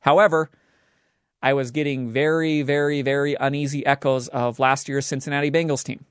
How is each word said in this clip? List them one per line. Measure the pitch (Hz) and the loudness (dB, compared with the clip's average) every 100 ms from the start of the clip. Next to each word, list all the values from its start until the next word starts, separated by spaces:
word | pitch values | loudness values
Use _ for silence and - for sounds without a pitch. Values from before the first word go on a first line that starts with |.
However, | - 156 208 160 156 _ _ _ _ _ _ _ _ _ | 4 4 6 2 -2 _ _ _ _ _ _ _ _ _
I | 131 | 0
was | 139 127 | 2 0
getting | 135 147 135 123 | -2 -2 -2 -2
very, | 120 147 165 160 151 | 0 0 2 0 0
very, | 139 143 147 147 | 0 0 0 0
very | 135 139 143 143 | 0 0 0 0
uneasy | 135 143 143 143 139 | -2 -2 -4 -4 -2
echoes | 139 139 131 120 | 0 0 -2 -2
of | 131 120 117 | -4 -4 0
last | 131 135 - | 2 2 -2
year's | 139 135 | -4 -4
Cincinnati | 139 135 143 147 | -6 -4 -2 0
Bengals | 151 165 139 - | 0 0 -2 -4
team | - - | -10 -14